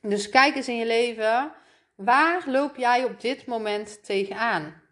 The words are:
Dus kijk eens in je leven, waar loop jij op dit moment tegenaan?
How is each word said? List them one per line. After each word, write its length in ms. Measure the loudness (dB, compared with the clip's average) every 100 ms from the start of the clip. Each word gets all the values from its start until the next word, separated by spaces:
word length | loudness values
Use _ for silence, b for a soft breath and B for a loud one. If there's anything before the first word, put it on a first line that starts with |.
Dus 280 | -4 -4 0
kijk 260 | 4 4 2
eens 120 | -6
in 100 | -4
je 80 | -2
leven, 680 | 0 0 -2 0 0 -2 b b b b _
waar 540 | 4 6 4 0 -2
loop 260 | -2 -2 -2
jij 280 | 2 2
op 180 | 0 -4
dit 240 | -4 -4 -6
moment 580 | -6 -4 -4 -6 -16
tegenaan? 800 | -6 -4 -4 -4 -2 -2 -6 -16 _